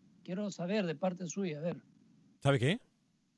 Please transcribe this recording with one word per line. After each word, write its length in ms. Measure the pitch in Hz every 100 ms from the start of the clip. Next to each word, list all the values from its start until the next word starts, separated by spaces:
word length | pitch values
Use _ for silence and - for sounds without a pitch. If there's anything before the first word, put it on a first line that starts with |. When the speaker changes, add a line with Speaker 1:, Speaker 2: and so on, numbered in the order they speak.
| - -
Speaker 1:
quiero 260 | - 185 208
saber 340 | - 175 214 175
de 80 |
parte 320 | 147 185 180 170
suya, 320 | 196 185 147
a 40 |
ver. 140 | 170 - - - - - - _
Speaker 2:
¿Sabe 220 | 139 135
qué? 200 | 131 233 - _ _ _ _